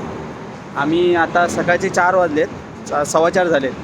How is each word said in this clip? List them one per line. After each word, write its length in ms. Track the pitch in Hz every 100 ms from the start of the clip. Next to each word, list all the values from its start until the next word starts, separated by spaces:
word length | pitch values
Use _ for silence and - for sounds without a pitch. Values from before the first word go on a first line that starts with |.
| - - - - - - - 131
आम्ही 360 | 143 165 175 175
आता 320 | 160 175 175
सकाळचे 420 | - 160 175 185
चार 260 | 185 175 185
वाजलेत, 320 | 175 151 - - - - -
चा-, 160 | 147
सव्वा 260 | 147 160 165
चार 180 | 180 175
झालेत. 240 | 151 135 -